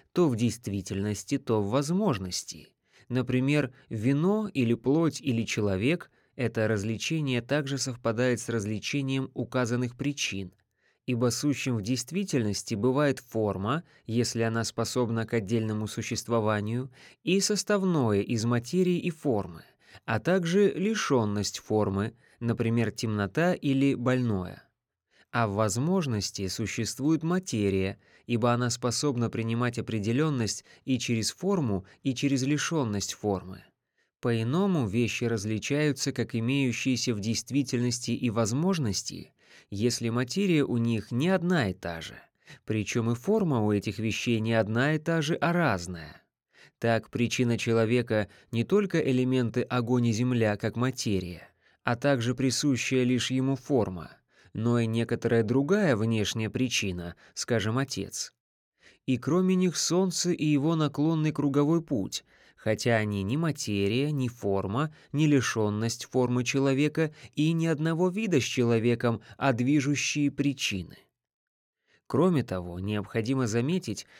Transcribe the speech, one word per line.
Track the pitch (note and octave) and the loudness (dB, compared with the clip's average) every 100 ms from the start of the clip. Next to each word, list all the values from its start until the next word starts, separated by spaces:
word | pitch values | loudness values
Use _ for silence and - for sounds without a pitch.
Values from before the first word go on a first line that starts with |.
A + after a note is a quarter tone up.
| _ | _
то | - E3+ | 0 2
в | A#2 | 2
действительности, | A#2+ - - G2 F#2 G2 G#2 G#2 - C#3 | 0 -2 -4 -6 -4 -4 -2 -4 -4 -4
то | C3 A2 | 0 0
в | G2 | 2
возможности. | B2+ C#3+ F3+ G#3+ A2 F#2 - - D#2+ - _ _ _ - | 0 0 0 0 -2 -4 -8 -10 -14 -20 _ _ _ -6
Например, | B2 B2 B2+ C3 D3 C3 - - | -4 0 0 2 2 0 -6 -10
вино | A2 A#2 C#3 F3 G#3+ G#3+ | -2 0 2 2 2 0
или | C3+ A#2 | 0 0
плоть | A#2 B2+ D3+ E3 D3+ | 2 2 2 2 0
или | C#3+ A2+ | -2 0
человек — | A2+ - G#2 F#2+ A#2 F3 - _ _ - | 0 0 0 2 0 -2 -6 _ _ -4
это | A#2 A#2 A2 | -2 0 0
развлечение | A2 G#2+ A2 - D#3+ C#3+ B2 | 0 -2 -4 -4 -2 0 -2
также | A#2+ D3 C#3 C#3 | 0 -2 -2 -4
совпадает | C3+ A#2 A#2 A2 B2+ A#2+ | -4 -4 -2 0 2 0
с | - | -2
развлечением | A#2 G2+ G#2+ - C#3+ C3+ C3+ C3 | -2 -2 -4 -4 -4 -2 -2 -2
указанных | - A#2+ C3 A#2+ B2 B2 B2 | -6 -4 0 0 0 -2 -4
причин, | C#3+ C#3+ - G2 F#2 - _ _ _ _ - | -4 -2 -4 -4 -8 -14 _ _ _ _ -4
ибо | A#2+ B2 | 0 0
сущим | A#2 D3 C3+ C3+ A#2 | 2 0 0 -2 -2
в | |
действительности | G2 B2+ - F3 G3 C#3 G#2+ G2 - | -2 -4 -4 -6 -2 0 0 -2 -4
бывает | G#2+ B2 C3 D3 C3 | 0 0 2 2 0
форма, | - A2 G#2 F#2+ G2+ D3+ - - - | -4 -2 0 0 -2 -4 -6 -14 -4
если | A2+ A2+ A#2 | 0 0 0
она | A2+ A2+ | 0 0
способна | A2 - A2+ B2+ A#2+ A2+ A2 | -2 -4 -2 0 0 -2 -2
к | |
отдельному | A#2 F#2+ A2+ A2 G#2+ G#2+ | -2 0 0 0 -2 -4
существованию, | - G#2 A2 - A#2 G#2+ G#2+ G#2 A#2+ C3 - - - | -6 -6 -6 -2 0 2 0 -2 -4 -6 -12 -20 -8
и | - F#3+ | 0 2
составное | F#3+ G#3 - G#3 F#3 E3 A#2 G2+ | 2 0 0 0 2 2 4 2
из | G2+ A#2 A#2 | 2 0 0
материи | A#2+ B2 F3+ F3+ F3 | 0 0 0 2 2
и | F3 | -2
формы, | D#3 D3 G#2+ F2+ E2 - _ _ - - | -2 0 0 -2 -10 -20 _ _ -12 -4
а | A2 | -2
также | - F#3+ E3 F#3+ G3+ | 2 0 2 4 4
лишенность | - G3 G#3+ - C3 G#2+ G#2 G2 - | 2 -2 -2 2 2 2 0 -2 -6
формы, | - G#2+ G2+ F#2+ A2 - _ - | -2 2 2 0 -2 -6 _ -6
например, | A#2 A2+ A#2 A#2 A2 | -2 0 0 2 0
темнота | - A2 G#2+ G2 D3+ F3 | -2 -2 -2 -2 0 0
или | - C#3+ C3+ C#3 | 0 0 2 2
больное. | A#2 B2 B2+ A#2+ G2 F2+ - - _ _ _ _ _ _ | 2 0 2 2 0 -4 -10 -20 _ _ _ _ _ _
А | A#2+ A2 | -2 0
в | |
возможности | G2 A2 G#2 D3+ F#3+ D3 G#2+ - - F#2+ | 2 0 0 0 0 0 -2 -4 -4 -6
существует | - G#2+ - A2 - C#3+ D#3+ | -4 -4 -4 -6 -2 0 0
материя, | D#3+ F#3 F#3 A2+ G2+ F#2+ F#2+ G2+ _ _ - | 0 -2 -2 0 2 2 0 -4 _ _ -4
ибо | A#2 A#2+ | 0 2
она | A#2+ B2 | 2 0
способна | A#2+ B2+ - D3 A#2+ A#2 | -2 -2 0 0 0 -2
принимать | - A2+ A#2 B2 A#2 | -2 -2 0 -2 -2
определенность | G2+ A2 G2+ A#2+ D#3 C3+ G#2+ - - - | -4 -2 0 0 0 0 -2 -4 -12 -10
и | - B2+ | -4 -2
через | - A2+ G2+ | 0 -2 -2
форму, | - F#3 F#3+ B2 G2 - - | -4 -2 0 0 -2 -4 -6
и | C#3+ | -4
через | A#2+ C#3+ C3+ | -2 0 0
лишенность | C3 D3 - E3 A#2 G2+ - | 0 0 0 -2 -2 -2 -4
формы. | - G#2+ F#2 F2+ F#2+ - _ _ _ _ _ | -4 -2 -2 -4 -14 -18 _ _ _ _ _
По-иному | B2 A#2 A2+ D#3 G3+ E3+ A2 | -2 0 0 2 2 2 0
вещи | A2 A#2 - | 0 0 0
различаются | A#2+ A2+ G#2 G#2+ - C#3+ D3+ C3 C#3 | -2 -2 -2 -4 -2 0 0 0 -2
как | B2+ A2+ | -2 -2
имеющиеся | A#2 A2+ C#3 C3 A#2 C3+ B2 - | -2 0 0 0 0 0 0 0
в | G#2+ | -2
действительности | G#2 A2 - C3+ C3+ A#2+ B2 A#2+ - | -2 -2 -2 -2 0 0 0 -2 -4
и | A#2+ B2 | -2 0
возможности, | G#2+ G#2+ B2+ F3 F3+ A#2+ F#2 - F2 - _ _ - - | 0 0 2 0 0 0 -2 -6 -10 -14 _ _ -20 -10
если | G2+ A#2 - A#2 | -2 0 0 -2
материя | A#2 B2 F#3 G3 D#3+ | -2 -2 0 2 4
у | C3+ A#2 | 2 2
них | A#2 A2+ - | 0 0 -2
не | A#2+ E3+ | -2 2
одна | F#3+ F3 F3+ G#2 | 2 2 2 0
и | |
та | F2+ F2 E2 | -2 -6 -8
же, | D2+ - - _ - - | -10 -16 -20 _ -20 -12
причем | - A2 G2+ B2 A#2 | -4 -2 -2 -2 0
и | |
форма | A#2+ - A3 F3+ B2 | 0 0 2 2 2
у | G#2+ | 2
этих | G#2 A2 G2+ | 2 0 -4
вещей | A2 G2 - A2+ | -4 -2 0 0
не | A2 | 2
одна | A2+ G#2 A2+ C#3 | 2 2 2 2
и | D#3 | 0
та | D#3 E3 | 0 -2
же, | D3 | 0
а | F3 E3 | 0 0
разная. | F3 D#3 F#2+ F2 F2 D2+ - _ _ _ _ - - | 2 2 0 -4 -10 -12 -18 _ _ _ _ -20 -4
Так, | A#2 A2+ - | 0 0 0
причина | G#2+ A#2 - A#2+ A#2 | -2 0 0 0 0
человека — | - A2+ A2 B2 A#2+ A2 G2+ - _ | 2 2 4 2 2 0 -2 -8 _
не | A2+ | -4
только | A2+ G3+ G3 E3 | 0 0 2 0
элементы | - B2+ B2+ B2+ A#2 B2 | 2 2 2 2 0 -2
огонь | - B2+ A#2 B2+ A#2 | -2 -2 2 2 2
и | |
земля, | A2 B2+ B2 G#2+ G#2 | 2 2 2 2 0
как | A2 A2+ | -2 -2
материя, | B2+ B2+ A#2 F#2+ F2+ E2 - _ _ _ | -2 -2 -2 -2 -2 -10 -16 _ _ _
а | - A#2+ | -4 0
также | C#3+ C3+ A#2 | 2 2 0
присущая | B2+ C3 A#2 D3 B2 - C3 | 0 0 0 0 0 0 0
лишь | B2 B2 - | 2 2 0
ему | C3 C3 C3+ | 0 0 -2
форма, | - C3+ G2 F2+ - - _ _ - | 0 2 2 -2 -12 -18 _ _ -12
но | - A2+ A#2+ | -4 0 2
и | A2+ | 2
некоторая | A2+ A#2 A2+ A#2 A#2 | 0 0 0 2 2
другая | G#2+ B2+ C#3+ G3+ F#3 A2 | 4 2 2 2 2 2
внешняя | A2+ A2+ G2 A2+ A2 | 2 0 0 -2 -4
причина, | A#2+ B2+ - G2+ F2+ F2 - - | -2 -2 -2 -2 -4 -8 -12 -16
скажем, | - - A#2 G2+ A#2+ | -10 -2 0 0 -2
отец. | C3+ - - - - - _ _ _ _ - _ - | -2 -6 -8 -8 -12 -14 _ _ _ _ -20 _ -4
И | B2 | -2
кроме | C3+ F3 F#3 | 2 2 4
них | F#3 F#3 - | 4 2 0
солнце | - E3+ F#3+ - F3 | 0 2 2 0 -2
и | - | 0
его | D#3 D3 D3+ E3 | 2 4 4 2
наклонный | D3+ - D#3 D#3+ D#3 | 0 2 2 2 2
круговой | D3 C#3+ C#3 D3 E3 | 2 2 2 4 2
путь, | D#3 B2 F#2+ - - _ - _ | 0 -2 -4 -8 -12 _ -20 _
хотя | A2 G#2+ A#2+ A2+ | -2 0 2 2
они | G#2+ G2+ | 2 0
ни | F#2+ C#3+ | -2 0
материя, | E3 - - G2+ G2 A#2+ D3 | -2 -2 -2 0 2 2 0
ни | D3 B2+ | 0 -2
форма, | A#2+ G2+ G2 F#2+ A2+ D#3 - - | -2 -2 0 0 -2 -4 -6 -6
ни | C#3 D3+ | 0 4
лишенность | C#3+ A#2+ A2+ G#2 G#2 A#2 - - | 4 2 0 0 0 -2 -4 -4
формы | B2+ B2 B2 | 0 2 0
человека | B2 C#3 C#3 C3+ D3+ D3+ D#3 - - | 0 0 2 2 0 0 -2 -4 -8
и | - D#3 | 0 2
ни | E3 E3 | 2 0
одного | D3+ D#3+ E3 F#3 | 0 0 0 0
вида | F#3 A3 D#3 | 0 0 0
с | |
человеком, | A#2+ - A#2 A#2 A2+ A#2 A#2+ A2+ - - | 2 2 2 4 2 2 0 -2 -6 -4
а | C#3 | 0
движущие | A#2 B2 D3 C3+ C#3 - D3+ C#3+ | 2 2 2 2 0 -2 0 0
причины. | C#3+ C#3 C3 - G2 E2 - _ _ _ _ _ _ _ _ _ _ - | 0 -2 -2 -4 -4 -8 -14 _ _ _ _ _ _ _ _ _ _ -4
Кроме | A#2+ F3+ D#3+ | 2 2 2
того, | - F#2 F2 F2 | 0 -4 -6 -6
необходимо | G2 G#2 G2+ A#2 A2 C3+ A#2+ | -4 -4 -4 -4 -2 0 0
заметить, | A2+ C3 F3+ - G2 - | 0 0 -2 -4 -8 -10